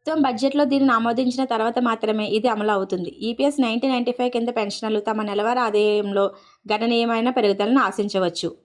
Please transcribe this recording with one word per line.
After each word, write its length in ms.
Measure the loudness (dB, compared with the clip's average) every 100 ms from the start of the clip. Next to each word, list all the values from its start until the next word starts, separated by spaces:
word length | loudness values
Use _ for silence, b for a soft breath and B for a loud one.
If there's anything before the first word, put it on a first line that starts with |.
ప్రభుత్వం 220 | -4 0 0
బడ్జెట్లో 380 | 0 0 2 2
దీనిని 220 | 4 4
ఆమోదించిన 520 | 2 0 0 0 0
తర్వాత 340 | -2 0 0 0 0
మాత్రమే 380 | 0 0 -2 0 0
ఇది 120 | 0
అమలు 200 | 0 0 0
అవుతుంది. 340 | 0 -4 -6 -6 -6
ఈపీఎస్ 300 | 0 0 2
నైంటీ 240 | 0 0 0
నైంటీ 240 | 0 -2 -2
ఫైవ్ 120 | -2 0
కింద 140 | -2 -2
పెన్షనర్లు 420 | -4 -4 -2 -2 0
తమ 140 | -2
నెలవారీ 380 | -2 -2 0 0
ఆదాయంలో 640 | 2 2 2 2 0 0 0 B B B -6
గణనీయమైన 580 | -2 0 2 0 0 0
పెరుగుదలను 500 | 2 2 2 2 2 2
ఆశించవచ్చు. 600 | -2 -2 0 -2 -2 -8 -8